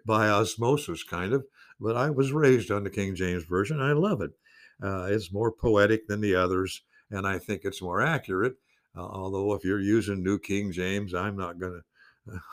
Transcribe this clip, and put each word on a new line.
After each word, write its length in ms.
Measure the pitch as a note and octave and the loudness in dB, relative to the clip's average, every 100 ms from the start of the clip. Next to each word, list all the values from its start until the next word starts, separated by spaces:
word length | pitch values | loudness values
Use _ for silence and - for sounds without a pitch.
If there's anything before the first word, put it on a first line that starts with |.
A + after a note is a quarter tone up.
| G#2+ | 0
by 220 | A2 G#2+ | 4 4
osmosis, 720 | G#2 G#2+ - A#2 D3 D3 D#2+ | 4 2 0 0 0 -2 -8
kind 300 | - F2 F#2 | -6 -6 -2
of. 120 | C3+ C3 _ - - | -2 -2 _ -20 -8
But 160 | G#2+ A#2 | -2 0
I 120 | C#3+ | 0
was 220 | C3+ C3+ | -2 -2
raised 400 | D3 C#3+ B2+ G2+ | 2 4 4 4
on 140 | G#2 | -2
the 40 | G2+ | -4
King 260 | G#2 G2 F#2 | -4 -4 -2
James 260 | F#2 F2 E2 | -2 -2 0
Version. 340 | F2+ G#2 D3+ | 0 0 0
I 100 | C3+ | 0
love 260 | D3 G3 D3 | 2 2 0
it. 100 | D2+ - _ - - - | -4 -8 _ -20 -20 -8
Uh, 280 | G2+ F#2+ F#2 | -6 -4 -2
it's 220 | G#2 F#2 | -2 -2
more 180 | G2+ A#2 | -2 -2
poetic 560 | A2 A#2+ G#2 G#2 A2 - | 0 4 6 6 4 0
than 140 | G#2 | -2
the 160 | G#2 F#2 | 2 4
others, 460 | F2+ F#2 F#2+ - _ _ - | 4 2 -2 -6 _ _ -10
and 160 | G2+ G2 | -4 -2
I 140 | F#2 | -2
think 220 | - G2+ | -4 -6
it's 180 | G2 F#2+ | -6 -6
more 180 | F#2 F2+ | -4 0
accurate. 540 | C3+ D3 - F#2 A#2 - _ _ _ - | 0 0 -2 0 0 -2 _ _ _ -14
Uh, 120 | F2 | -10
although 460 | G2 F#2+ G2 G2+ | -8 -6 -2 -2
if 100 | G2+ | -2
you're 160 | F#2 G2+ | 0 0
using 420 | G2 A2+ G2 G2 | 4 4 4 -2
New 160 | F#2 G2+ | 0 0
King 320 | - G2+ G2+ | -2 -4 -2
James, 440 | E2+ F#2 G2+ G2+ | -4 -4 -4 -4
I'm 220 | F2+ G2+ G2 | -4 -4 -4
not 220 | F2+ F2 | -8 -8
gonna, 240 | F#2 F2 - _ _ _ - F#2 - | -10 -10 -18 _ _ _ -14 -14 -14